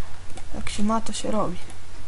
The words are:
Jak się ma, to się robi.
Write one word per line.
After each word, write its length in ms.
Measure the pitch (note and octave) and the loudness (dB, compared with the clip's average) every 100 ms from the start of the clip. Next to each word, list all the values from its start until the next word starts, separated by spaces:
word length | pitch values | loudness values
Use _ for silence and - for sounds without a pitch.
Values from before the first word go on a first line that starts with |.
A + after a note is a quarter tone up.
| - - - - - | 2 0 -2 -2 0
Jak 160 | - - | 0 0
się 120 | - | 2
ma, 180 | G#3 A3+ | 2 2
to 120 | A3 | 0
się 180 | G#3+ - | 0 0
robi. 260 | G#3 D#3+ F3+ - - - - | 0 0 0 -2 -2 -2 -2